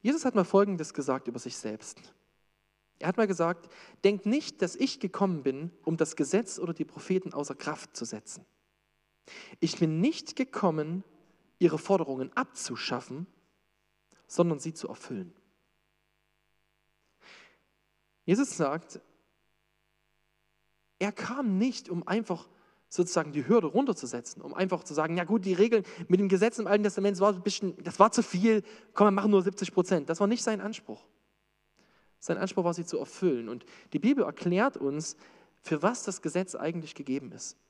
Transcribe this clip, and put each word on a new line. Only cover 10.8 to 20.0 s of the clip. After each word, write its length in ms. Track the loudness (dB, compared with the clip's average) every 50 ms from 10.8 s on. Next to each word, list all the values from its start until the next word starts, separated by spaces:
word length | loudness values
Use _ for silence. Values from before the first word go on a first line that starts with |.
| -4 -4 -6 -8 -8 -10 _ _ _ _ _ _ _ _ _ _
ihre 180 | 2 2 2
Forderungen 540 | 2 0 2 2 2 2 -2 -4 -6 -6 -4 -4
abzuschaffen, 920 | -4 -4 -4 -6 -12 -10 -10 -8 -8 -6 -4 -4 -6 -6 -8 -12 -12 -12 -14 _ _ _ _ _ _ _ _ _ _ _ _ _ _ _ _ _ _ _
sondern 320 | _ 2 2 2 2 2 -2
sie 140 | -4 -10 -10
zu 140 | -8 -10
erfüllen." 460 | -10 -10 -12 -12 -10 -10 -10 -10 -12 -16 _ _ _ _ _ _ _ _ _ _ _ _ _ _ _ _ _ _ _ _ _ _ _ _ _ _ _ _ _ _ _ _ _ _ _ _ _ _ -20 -20 -20 -20 -20 _ _ _ _ _ _ _ _ _ _ _ _ _ _ _
Jesus 320 | 2 2 2 2 -2 0
sagt, 420 | -2 -2 -2 -2 -4 -8 -12 -20 -20 _ _ _ _ _ _ _ _ _ _ _ _ _ _ _ _ _ _ _ _